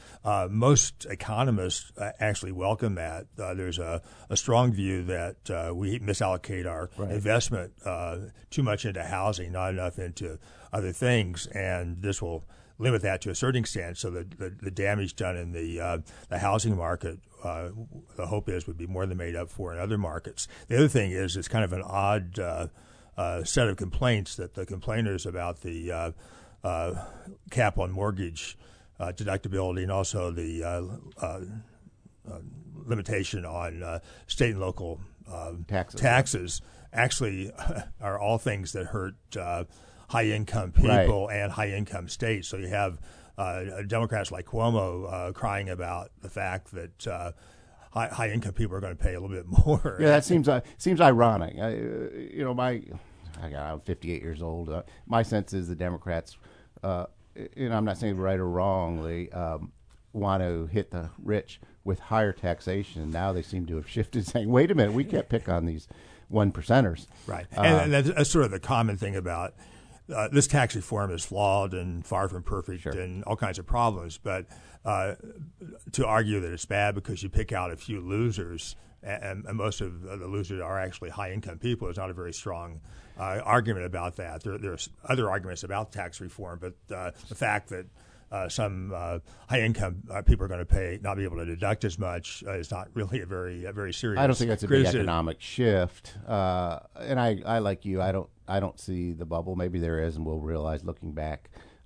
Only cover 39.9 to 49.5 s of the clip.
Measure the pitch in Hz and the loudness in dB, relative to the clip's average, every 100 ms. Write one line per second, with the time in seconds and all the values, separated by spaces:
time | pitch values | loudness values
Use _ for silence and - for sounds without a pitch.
39.9 | - - 120 110 107 107 113 92 - - | -20 -2 2 2 2 0 -2 6 8 10
40.9 | 104 87 101 104 101 101 90 104 98 104 | 10 8 6 2 0 -2 0 0 0 -2
41.9 | 92 85 - 117 107 90 95 92 101 101 | -4 -8 -2 0 0 -2 -6 -2 0 0
42.9 | 85 - - - - 92 90 92 98 101 | -2 -12 -16 -20 -6 -4 -2 -6 -6 -2
43.9 | 113 113 110 98 92 90 113 117 113 95 | 0 0 0 -2 -6 -6 2 4 4 2
44.9 | 87 92 92 90 92 113 101 98 90 87 | -2 -6 -4 -6 -4 -2 -2 -4 -4 -4
45.9 | 87 98 - 95 101 98 95 - 90 85 | -6 -8 -14 -12 -6 -4 -4 -8 -12 -12
46.9 | _ - 87 87 - - - - - - | _ -8 -6 -8 -10 -18 -20 -20 -20 -8
47.9 | 113 113 - 113 110 104 - 110 98 98 | -4 -4 -2 0 0 -2 0 0 -2 -6
48.9 | 85 104 87 98 95 87 | 0 0 0 -6 -6 4